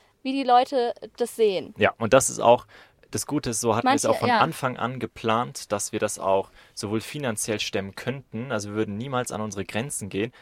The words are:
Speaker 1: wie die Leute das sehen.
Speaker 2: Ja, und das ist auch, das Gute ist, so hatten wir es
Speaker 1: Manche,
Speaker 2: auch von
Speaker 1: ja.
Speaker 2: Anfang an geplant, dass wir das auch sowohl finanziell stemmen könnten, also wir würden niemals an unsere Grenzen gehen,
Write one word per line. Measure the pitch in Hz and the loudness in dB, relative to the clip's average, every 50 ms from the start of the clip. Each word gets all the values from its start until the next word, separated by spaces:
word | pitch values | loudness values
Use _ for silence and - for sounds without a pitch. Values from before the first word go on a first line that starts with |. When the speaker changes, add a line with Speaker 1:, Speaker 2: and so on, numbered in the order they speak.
| _ _ _ _ _ | _ _ _ _ _
Speaker 1:
wie | 262 | -2
die | 262 277 269 | -2 0 4
Leute | 247 247 247 254 - 285 254 240 240 - - - - - | 6 6 6 6 4 2 0 0 0 -2 -6 -12 -16 -4
das | - 240 - - | -4 -4 -4 2
sehen. | - 226 208 190 165 123 - - | 4 4 4 4 2 -2 -6 0
Speaker 2:
Ja, | - 101 95 - - | 2 2 2 2 0
und | 113 104 95 | 2 6 6
das | 135 - - | 6 6 4
ist | 117 110 | -2 2
auch, | 107 110 120 123 - - - - - _ _ _ _ _ | 6 6 6 6 4 -6 -20 -20 -20 _ _ _ _ _
das | - - - | -8 -8 -6
Gute | - 143 147 - 123 | -2 -4 -4 -2 -2
ist, | 113 - | -4 0
so | 120 117 104 | 0 2 2
hatten | 113 117 | 2 2
wir | 254 269 | 2 2
es | - - | 2 2
Speaker 1:
Manche, | 113 | 0
Speaker 2:
auch | - - | 0 2
von | - 247 | 2 2
Speaker 1:
ja. | 240 214 | 4 4
Speaker 2:
Anfang | 143 160 160 - - 127 123 | 2 2 0 -2 -4 -4 -4
an | - - 120 131 123 | -2 -6 -6 -4 -6
geplant, | 117 - - - - 113 110 117 127 139 139 - - - | -8 -8 -8 -4 0 0 2 2 0 -2 -6 -12 -6 -4
dass | 104 101 - - | -4 -4 -2 -4
wir | - 107 | -2 -2
das | - - - | -2 -2 -4
auch | - 82 95 95 98 95 - _ - - - _ | -2 0 2 2 2 2 -2 _ -20 -20 -20 _
sowohl | - - 98 107 113 | -8 -6 -4 -4 -4
finanziell | 104 - - 147 139 123 110 - - - 107 104 | -4 -6 -8 -6 -4 -4 -4 -4 -4 -4 -4 -4
stemmen | - - - 101 95 98 - | -4 -4 -4 -4 -4 -6 -10
könnten, | - - 127 131 139 - _ - 110 123 139 | -8 -8 -6 -8 -8 -12 _ -10 -10 -6 -4
also | 120 107 101 104 | -6 -6 -6 -4
wir | 104 | -4
würden | 107 107 104 101 | -2 -2 -2 -4
niemals | 104 123 139 131 123 123 - | -6 -6 -4 -4 -4 -4 -4
an | - 101 | -6 -6
unsere | 107 107 95 101 95 | -6 -6 -6 -8 -8
Grenzen | - - 104 123 143 - - 107 95 | -4 -4 -4 -4 -4 -6 -8 -8 -6
gehen, | - 98 107 127 - - | -4 -2 -4 -4 -6 -12